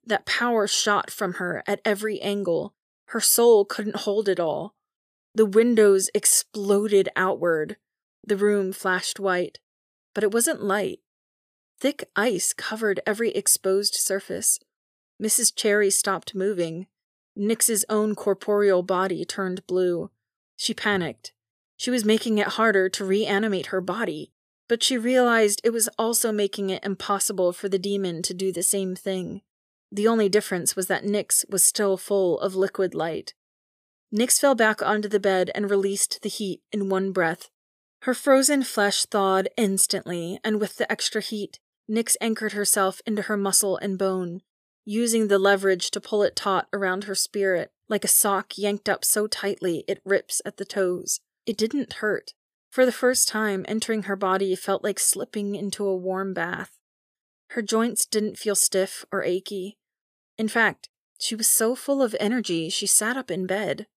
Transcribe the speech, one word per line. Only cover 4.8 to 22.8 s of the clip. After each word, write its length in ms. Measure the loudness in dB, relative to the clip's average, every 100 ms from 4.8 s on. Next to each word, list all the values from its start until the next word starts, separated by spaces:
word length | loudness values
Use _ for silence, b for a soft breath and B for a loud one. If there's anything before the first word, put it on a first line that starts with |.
| _ _ _ _ _
The 140 | 2 4
windows 640 | 6 6 8 8 6 4
exploded 960 | 0 2 2 0 -2 2 2 4 4 4 0
outward. 640 | 0 0 0 0 -2 -10 _ _ _ _
The 140 | -4 0
room 340 | 2 2 0
flashed 480 | -2 -2 -2 -2 -2
white, 400 | 0 0 -2 -8 _ _ _ _ _
but 100 | -2
it 80 | 0
wasn't 300 | 2 0 -2
light. 400 | -2 -2 -2 -8 _ _ _ _ _ _ _ -4
Thick 320 | -4 -4 -6 -2
ice 380 | 0 0 -2
covered 460 | -4 -8 -2 0 0 -2
every 240 | 0 -2
exposed 640 | 0 0 2 2 2 0 -2
surface. 640 | -2 -4 -6 -4 -2 -2 _ _ _ _ _ -6
Missus 320 | -2 0 0
Cherry 400 | 0 2 4 4
stopped 460 | 2 0 -2 -4 -4
moving. 500 | -2 -2 -4 -6 -14 _ _ _ _ -4
Nyx's 480 | -2 0 0 0 0
own 240 | 0 0
corporeal 680 | 0 0 0 0 2 4 2
body 420 | 2 0 -2 -4 -6
turned 400 | -6 -6 -6 -4
blue. 460 | 0 0 -2 -6 _ _ _ _ -8
She 200 | -6 -2
panicked. 580 | 0 0 -2 -8 -18 _ _ _ _ -10
She 120 | -4
was 160 | 0 2
making 320 | 2 2 0
it 220 | 0 2
harder 300 | 2 4